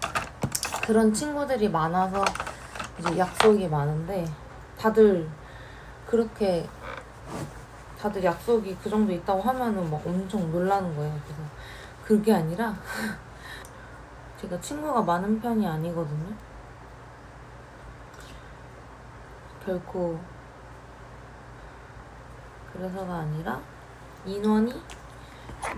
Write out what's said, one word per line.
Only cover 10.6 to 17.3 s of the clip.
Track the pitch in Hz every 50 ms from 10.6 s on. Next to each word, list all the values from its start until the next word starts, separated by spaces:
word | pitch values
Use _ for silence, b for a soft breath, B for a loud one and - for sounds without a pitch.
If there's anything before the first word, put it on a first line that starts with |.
| 180 190 196 196 190 175 156
거예요. | 147 147 151 151 147 -
그래서 | - 156 156 156 147 - B B B B B B B B B -
그게 | - 214 208 208 220 214
아니라 | 175 160 160 170 180 233 220 190 180 - B B 214 220 214 B B - - - B B B B
<laughs> | B B B - - - - - - - - - - - - - -
제가 | - 185 180 175
친구가 | - - 294 302 302 311 262 233 190
많은 | 165 175 180 190 208 220 220
편이 | 226 240 233 220 202
아니거든요. | 175 160 156 156 175 170 165 165 147 147 156 160 190 214 214 - - - - - - - - - - - - - - - - - -